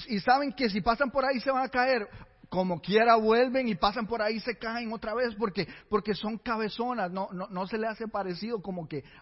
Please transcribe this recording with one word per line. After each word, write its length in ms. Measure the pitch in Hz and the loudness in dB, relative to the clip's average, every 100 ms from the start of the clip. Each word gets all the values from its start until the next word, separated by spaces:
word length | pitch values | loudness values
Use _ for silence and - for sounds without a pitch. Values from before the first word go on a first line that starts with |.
| - | -2
y 120 | 208 | 0
saben 340 | 214 262 285 | 4 4 2
que 160 | - 247 | 0 0
si 120 | 202 | 0
pasan 300 | 170 226 277 | 0 2 2
por 140 | 277 262 | 2 0
ahí 140 | 269 | 0
se 120 | 269 | 0
van 140 | 262 262 | 0 0
a 40 | |
caer, 380 | 254 254 254 202 - - _ - | 2 2 2 -2 -10 -20 _ -4
como 320 | 180 185 175 | 0 0 -2
quiera 340 | - 208 233 226 | 2 4 6 6
vuelven 540 | 220 226 262 262 247 | 6 6 4 2 0
y 60 | 196 | 2
pasan 320 | 202 214 214 | 2 0 -2
por 140 | 226 | -2
ahí 140 | 214 226 | -2 -2
y 40 | |
se 160 | 247 226 | -4 -6
caen 340 | 226 233 233 | -6 -6 -6
otra 220 | 226 220 | -6 -6
vez, 220 | 220 247 208 | -2 -2 -2
porque, 320 | 220 180 175 - - | -2 -2 -4 -8 -2
porque 260 | 208 202 | 0 0
son 240 | 196 208 226 | -2 -4 -6
cabezonas, 720 | - 220 220 - 240 247 180 | -4 -2 -2 -2 -2 -2 -2
no, 200 | 190 202 | -4 -6
no, 160 | 185 196 | -8 -8
no 180 | 180 190 | -6 -4
se 100 | 226 | -4
le 100 | 220 | -4
hace 200 | 214 220 | -6 -6
parecido 520 | 214 190 175 214 233 | -4 -4 -4 -4 -4
como 260 | 190 180 160 | -4 -8 -6
que 180 | 147 - - | -8 -10 -12